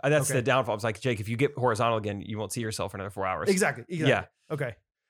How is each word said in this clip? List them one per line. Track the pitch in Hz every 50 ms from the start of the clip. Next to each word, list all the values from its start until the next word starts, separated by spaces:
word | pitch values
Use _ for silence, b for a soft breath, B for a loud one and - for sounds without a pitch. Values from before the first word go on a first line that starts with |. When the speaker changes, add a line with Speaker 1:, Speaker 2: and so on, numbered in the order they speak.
Speaker 1:
I, | - 143
that's | 151 147 135 -
Speaker 2:
Okay. | 127 127
Speaker 1:
the |
downfall. | 110 123 123 131 123 120 107
It's | 101
like, | 117 113 110 -
"Jake, | - 127 117 104
if | 101 110
you | 117
get | 113 143 143 -
horizontal | 123 123 123 110 107 117 117 113 110
again, | 104 104 101 101
you | - 101 107 107
won't | 107 101
see | - 123
yourself | 113 107 101 - 90 95
for | -
another | 101 95 101
four | - 101 95
hours." | 92 92 76 - -
Speaker 2:
Exactly, | 190 185 208 147 135 120 113 -
exactly. | 180 156 - 139
Speaker 1:
Yeah. | 117 95 87 - _ _ _ -
Speaker 2:
Okay. | 156 143 143 120 104 _ _ _ _ _ _